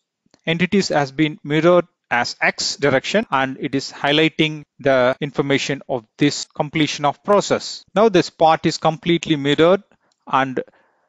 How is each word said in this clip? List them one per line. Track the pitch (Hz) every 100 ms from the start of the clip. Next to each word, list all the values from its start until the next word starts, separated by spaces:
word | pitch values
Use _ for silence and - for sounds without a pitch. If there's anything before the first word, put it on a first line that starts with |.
| _ _ _ _ -
entities | 165 180 202 -
has | 156 139
been | 135 156 156
mirrored | 143 151 165 175 170 _ _
as | 120 120 -
X | 170 - - -
direction, | 143 131 - 202 -
and | 135 131 131
it | 147 135
is | -
highlighting | - 143 151 160 - 156 156 147 _
the | 131 131 123 131
information | 151 - 139 139 - 139 -
of | 127 110 -
this | 147 - - -
completion | 151 160 147 - 147
of | -
process. | - 202 - 113 - - _
Now | 190 226
this | 180 -
part | - 160 160 170
is | -
completely | 160 156 170 170 - 151
mirrored | 139 147 165 196 - _ _ _ -
and | 135 135 127 - _ _ _